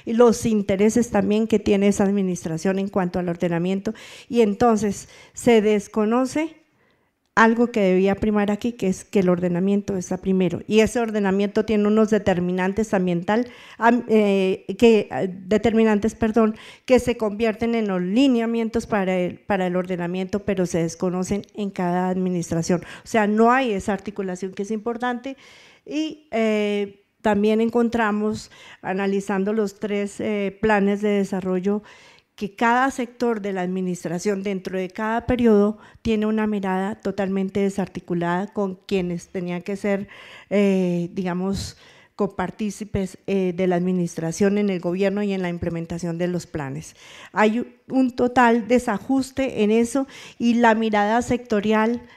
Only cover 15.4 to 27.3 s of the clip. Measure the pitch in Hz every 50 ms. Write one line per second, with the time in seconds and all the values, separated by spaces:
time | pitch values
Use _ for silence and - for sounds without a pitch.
15.4 | - 185 214 214 214 233 220 226 226 220 214 208 208 220 - - 233 220 214 233
16.4 | 220 214 220 - - - - - _ - 254 233 240 247 240 240 220 208 202 208
17.4 | 233 220 208 220 233 233 233 226 214 202 190 180 180 180 202 240 277 277 247 233
18.4 | 226 226 233 233 226 220 - 233 - - 226 202 190 185 185 180 180 180 - -
19.4 | _ - 208 190 185 180 175 185 180 185 185 175 175 170 180 185 190 185 - 202
20.4 | - - 196 185 180 165 - 165 165 160 - - 190 180 175 180 185 - 208 202
21.4 | 226 - - 214 208 196 196 - 180 175 175 180 185 185 185 185 185 180 180 175
22.4 | 165 - 170 165 165 - 180 165 - - - - - - - 220 208 202 208 214
23.4 | 226 233 247 269 269 233 202 190 - 220 196 190 - 214 196 - 196 185 180 -
24.4 | 196 185 185 - 196 202 220 214 208 233 233 226 247 247 247 240 240 269 262 -
25.4 | - - - - - - _ _ _ - 262 302 311 311 302 - _ _ - 226
26.4 | 226 220 214 208 208 208 208 202 202 202 - _ _ _ _ _ - 220